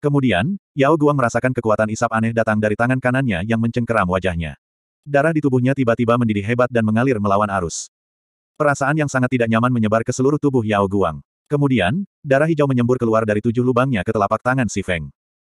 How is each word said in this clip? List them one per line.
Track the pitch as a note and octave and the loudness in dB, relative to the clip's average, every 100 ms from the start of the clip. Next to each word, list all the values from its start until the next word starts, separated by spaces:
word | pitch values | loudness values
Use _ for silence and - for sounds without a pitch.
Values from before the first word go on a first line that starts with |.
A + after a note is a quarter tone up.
Kemudian, | D3 C#3+ C3 F2 C#3+ G3+ _ C3+ | -2 0 2 0 -2 -4 _ 0
Yao | C3+ D#3+ | 2 4
Guang | D3 C#3+ | 2 2
merasakan | A#2+ A#2 B2+ B2+ | 0 0 -2 -2
kekuatan | G#2+ G#2 G#2+ | 0 0 0
isap | A2 A#2 | -2 -2
aneh | A2 A2+ A2+ | 0 0 0
datang | A2+ G#2+ | 0 0
dari | G#2+ G#2 | 0 0
tangan | A#2+ C3 | 0 0
kanannya | B2+ C3 C3 E2+ A2 | 0 0 0 -2 -2
yang | A2+ | -2
mencengkeram | A#2 B2 A#2 A2+ F2+ | -2 -2 -2 0 0
wajahnya. | F#2 F#2 E2+ D#2 C#2 _ _ _ _ D3 | 0 -2 -4 -6 -10 _ _ _ _ -2
Darah | C#3+ D#3 | 0 2
di | D#3 | 2
tubuhnya | C#3+ B2+ B2+ | 2 2 2
tiba-tiba | C3+ A#2 A#2 A#2 A#2+ | 2 0 0 0 2
mendidih | A2+ G2+ G2+ | 0 -2 -2
hebat | A#2+ B2 | 0 0
dan | A#2 G#2+ | 0 2
mengalir | A2 C3+ G#2+ | 2 0 0
melawan | G2+ G2 G#2 G2 | 0 2 0 -2
arus. | E2 - - _ _ _ _ _ _ - | -4 -8 -14 _ _ _ _ _ _ -2
Perasaan | D3 C#3 C3+ D#3 | 0 0 0 0
yang | C#3+ | -2
sangat | C3 B2+ | 0 0
tidak | B2+ A2+ | 0 0
nyaman | A2+ B2 | 0 0
menyebar | A#2+ G#2+ A2+ | 0 0 0
ke | A2+ | -2
seluruh | - C3 D3+ | -2 0 0
tubuh | C#3+ C3 G#2+ | 0 0 0
Yao | G#2 G2 | 0 0
Guang. | G2+ E2+ C#2+ - _ - | 0 -2 -4 -16 _ -4
Kemudian, | D3 C#3+ B2 F2+ E3+ G3 _ | 0 2 2 0 -2 -6 _
darah | C#3+ C3+ D#3+ | 0 2 2
hijau | D3+ C#3 | 2 2
menyembur | B2 A#2+ B2+ | 2 0 0
keluar | A2+ A2 | 2 0
dari | A2 G#2 | 0 0
tujuh | A#2+ A#2 | 0 0
lubangnya | B2 A#2+ C3+ A2 | 0 0 0 -2
ke | F2+ | -2
telapak | G#2+ G2+ G#2+ | -2 0 0
tangan | B2 C3 A2 | 0 -2 -2
Si | G2+ | -4
Feng. | F#2 F2 C#2 - _ _ | -4 -6 -6 -16 _ _